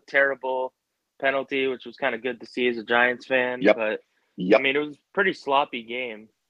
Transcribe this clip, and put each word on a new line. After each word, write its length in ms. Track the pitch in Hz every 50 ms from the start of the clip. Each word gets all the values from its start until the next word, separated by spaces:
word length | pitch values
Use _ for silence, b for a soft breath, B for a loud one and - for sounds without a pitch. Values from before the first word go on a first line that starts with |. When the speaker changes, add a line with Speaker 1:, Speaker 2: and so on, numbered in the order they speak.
| - -
Speaker 1:
terrible 680 | - 143 139 139 139 123 - 131 131 127 131 127 - _ _ _ _ _ _ _ _ _
penalty, 480 | - 135 135 139 131 - 147 135 131 135
which 180 | 127 120 -
was 120 | 120 113 -
kinda 200 | - 135 120 113
good 220 | - 127 120 113
to 60 | 120
see 240 | - - - 123 123
as 80 | 120 117
a 60 | 107
Giants 400 | 104 120 120 123 123 123 123 -
fan. 360 | - 131 131 123 123 127 123
Speaker 2:
Yep. 140 | 127 101 107
Speaker 1:
But, 240 | 113 110 107 107 - - _ _ _ _ _ _ -
Speaker 2:
Yep. 200 | 92 90 104 -
Speaker 1:
I 60 | 135
mean, 140 | 135 135 147
it 20 |
was 160 | 151 151 147
a 180 | - _ _ _
pretty 200 | 196 196 190 160
sloppy 500 | - - 139 139 139 147 - - 123 113
game. 460 | 110 117 123 127 120 110 104 110 110 _ _ _ _